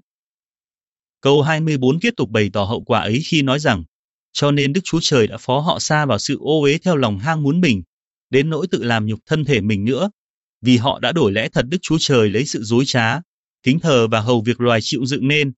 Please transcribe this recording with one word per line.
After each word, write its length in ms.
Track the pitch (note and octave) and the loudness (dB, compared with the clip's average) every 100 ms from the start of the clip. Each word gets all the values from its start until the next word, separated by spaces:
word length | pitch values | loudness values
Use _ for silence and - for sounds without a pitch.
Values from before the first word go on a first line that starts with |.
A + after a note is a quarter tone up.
| _ _ _ _ _ _ _ _ _ _ _ _ | _ _ _ _ _ _ _ _ _ _ _ _
Câu 200 | C3+ D3 | 2 4
hai 180 | D3+ D#3 | 2 0
mươi 180 | D#3+ C#3+ | 0 0
bốn 220 | B2+ E3 | 2 2
tiếp 140 | A#3 G3+ | -2 -2
tục 120 | A2 | -2
bày 200 | A2+ G2+ | 0 0
tỏ 100 | G#2 | -2
hậu 200 | G2 G#2+ | -2 -4
quả 160 | G#2 A2 | -2 -2
ấy 220 | F#2+ B2 - | 0 -2 0
khi 160 | D#3+ | 0
nói 180 | C3+ D3 | 0 0
rằng, 240 | D3+ G2 E2 _ _ _ _ | 0 -2 -6 _ _ _ _
"Cho 180 | - C#3+ | -2 0
nên 220 | C#3+ C#3 | 2 0
Đức 80 | F3+ | -2
Chúa 160 | - E3 | -2 -2
Trời 260 | - C#3 G#2+ | 0 2 2
đã 100 | A2+ | -2
phó 220 | - C3+ | -4 -2
họ 200 | E3 - | -2 -2
xa 260 | - D3+ C#3+ | 0 0 0
vào 140 | G2+ | -2
sự 180 | - C3+ | -2 -4
ô 220 | C3+ D#3 | 0 2
uế 160 | C#3+ D#3+ | 2 2
theo 180 | F#3 D3 | 0 0
lòng 240 | A#2 F#2+ | 0 -2
ham 240 | C#3+ D#3+ | -2 0
muốn 180 | C#3 F3 | 0 2
mình, 220 | E3+ G2 - _ _ _ - | 2 0 -4 _ _ _ -2
đến 200 | C3 D#3 | 0 0
nỗi 180 | D3+ F3+ | -2 -4
tự 160 | C#3 | -4
làm 220 | A#2 A2+ G#2+ | 0 0 -2
nhục 140 | G#2+ - | -4 -4
thân 200 | D#3 D3 | -2 0
thể 160 | A#2+ | 0
mình 240 | G#2 G2+ A2 | 0 -2 -2
nữa, 240 | C3 G3+ - _ _ _ _ | -2 -4 -6 _ _ _ _
vì 160 | A#2+ A#2+ | 2 2
họ 220 | C3+ - | 2 -2
đã 120 | B2 | -2
đổi 200 | E3 G#2+ | 0 0
lẽ 180 | G#2+ C#3 | 0 -2
thật 160 | D3+ B2 | -2 -2
Đức 80 | F3+ | -4
Chúa 160 | - D#3 | -2 -2
Trời 300 | - C3 G#2+ | 2 2 2
lấy 160 | F2 - | 0 -4
sự 180 | B2+ | -6
dối 220 | G#2+ A#2+ C#3 | 0 0 0
trá, 340 | B2 A2+ C#3+ - _ _ _ | 0 0 -2 -8 _ _ _
kính 160 | B2+ D#3+ | -2 0
thờ 280 | E3 B2+ A2 | 2 2 2
và 140 | A2 | 0
hầu 200 | A2 A#2+ | 0 0
việc 200 | A2+ A#2 | 0 0
loài 180 | A#2+ A2+ | 0 0
chịu 240 | - A#2+ B2+ | -2 -4 -4
dựng 220 | C#3 C3 | -2 0
nên, 240 | D3+ C#3+ | 0 -2